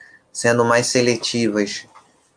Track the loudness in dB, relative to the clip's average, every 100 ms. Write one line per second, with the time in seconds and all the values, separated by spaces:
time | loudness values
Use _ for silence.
0 | -20 -20 _ -4 0 2 2 2 2 0
1 | 2 0 -2 -2 -2 -2 -4 -6 -16 -20
2 | _ _ _